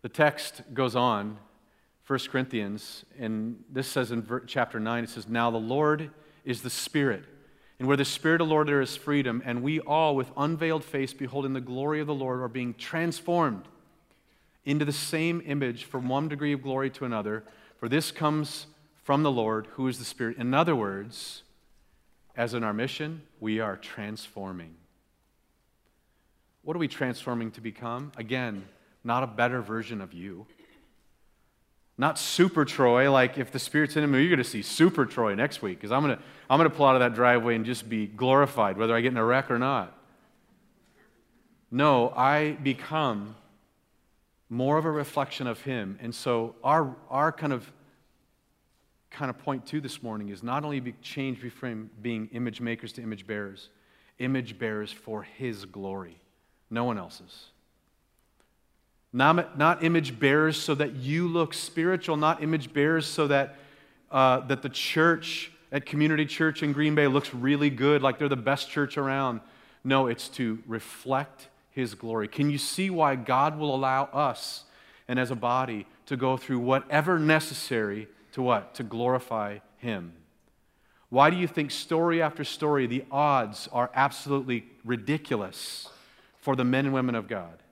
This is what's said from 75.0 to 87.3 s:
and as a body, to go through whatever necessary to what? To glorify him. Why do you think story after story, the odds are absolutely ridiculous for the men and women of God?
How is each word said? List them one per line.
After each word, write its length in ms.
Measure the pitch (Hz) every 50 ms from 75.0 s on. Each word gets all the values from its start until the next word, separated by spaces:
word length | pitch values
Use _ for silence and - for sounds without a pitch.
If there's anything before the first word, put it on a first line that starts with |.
| _
and 100 | - 123
as 140 | 127 127 120
a 40 | 131
body, 520 | 113 107 120 123 127 131 123 117 104 95 - _ _ _
to 100 | - 143
go 180 | 127 131 131 131
through 240 | 127 - - 131 123
whatever 580 | 120 123 131 135 131 - 147 151 151 175 185
necessary 920 | 165 151 151 156 156 156 - 139 - - - 131 113 107 104 101 107 107 - - _ _ _ -
to 80 | -
what? 340 | 127 123 120 104 98 - -
To 80 | - 127
glorify 760 | 104 117 113 120 123 127 123 - - 117 110 104 101 101 104 _ _ _
him. 340 | _ - 120 110 95 87 85 82 82 80 _ _ _ _ _ _ _ _ _ _ _ _ _ _ _ _
Why 220 | _ 123 127 139 156
do 80 | 175
you 100 | 180 180
think 240 | 165 - 170 151 135
story 500 | - - - - 165 160 165 170 165 165
after 220 | 160 151 151 - 147
story, 420 | - - - 156 151 147 139 127
the 200 | 117 120 131 131 -
odds 600 | - 139 147 147 139 131 117 104 107 - - -
are 180 | - 123 120 123 -
absolutely 720 | 131 135 143 - - - 143 139 139 127 131 123 113 107 - - _ _
ridiculous 1040 | 113 123 117 104 135 147 156 151 - 135 107 101 92 - - - - - - - - - - - _ _ _ _ _ _
for 220 | _ - 143 135
the 80 | 127 127
men 180 | 123 127 135 139
and 100 | 139 135
women 220 | 131 127 127 120
of 140 | 113 101
God? 320 | -